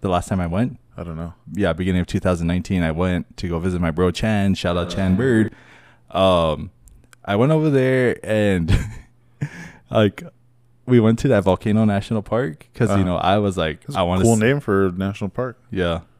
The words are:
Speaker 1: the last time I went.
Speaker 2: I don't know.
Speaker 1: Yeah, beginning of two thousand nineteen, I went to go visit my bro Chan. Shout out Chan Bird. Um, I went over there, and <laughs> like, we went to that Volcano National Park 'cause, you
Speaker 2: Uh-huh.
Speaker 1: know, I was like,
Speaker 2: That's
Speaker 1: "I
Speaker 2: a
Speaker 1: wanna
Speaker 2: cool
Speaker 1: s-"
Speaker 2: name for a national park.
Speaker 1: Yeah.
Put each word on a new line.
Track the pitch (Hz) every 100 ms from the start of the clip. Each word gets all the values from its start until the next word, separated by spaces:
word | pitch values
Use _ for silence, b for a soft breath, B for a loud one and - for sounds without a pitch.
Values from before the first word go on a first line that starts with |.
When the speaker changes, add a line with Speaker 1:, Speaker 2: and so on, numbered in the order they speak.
Speaker 1:
the | 101
last | 90 -
time | 98
I | 87
went. | 87 123 127 _ -
Speaker 2:
I |
don't | 87 80
know. | 85 - -
Speaker 1:
Yeah, | - 95
beginning | 80 92 90
of | 87
two | 101
thousand | 92 90 82
nineteen, | 87 82 95
I | 82
went | 78 92 87 80 -
to | 92
go | 85
visit | 90 90
my | 85
bro | 78 90
Chan. | 87 110 107 98
Shout | 92 95 87
out | 85
Chan | - 95 92
Bird. | 131 113 107 B B B B B _
Um, | - 95 90 82 76 92 _ - - _ -
I | - 151
went | 135
over | 156 156
there, | 139 131 131 123 -
and | - 107 104 92 82 98 B B B _ _ _
<laughs> | 147 - 170 - _
like, | - 107 - 170 _ _ _ _ _ -
we | 123
went | 110 113
to | 147
that | 110
Volcano | 95 92 - 107
National | 110 101 - 113
Park | 98 110 143 151 -
'cause, | - 113
you | 101
Speaker 2:
Uh-huh. |
Speaker 1:
know, | 92 87
I | 90 101
was | 101 92
like, | 80 78 -
Speaker 2:
That's | 143
Speaker 1:
"I |
Speaker 2:
a |
Speaker 1:
wanna | 87 92
Speaker 2:
cool | 113
Speaker 1:
s-" | 113
Speaker 2:
name | 110 143
for | - 98 98
a |
national | 90 98 98 101
park. | - 127 113 _
Speaker 1:
Yeah. | 98 87 82 - _